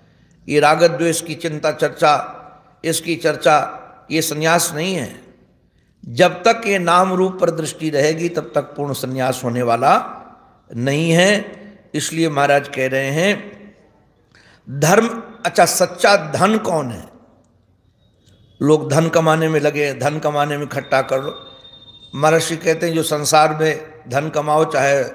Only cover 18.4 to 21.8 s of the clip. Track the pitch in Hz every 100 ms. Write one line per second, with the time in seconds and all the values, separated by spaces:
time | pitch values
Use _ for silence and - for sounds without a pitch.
18.4 | _ - 139 156 139 139 165 165 160 160
19.4 | 160 156 147 147 147 127 131 151 151 147
20.4 | 147 147 147 143 - 135 135 135 143 -
21.4 | - - - -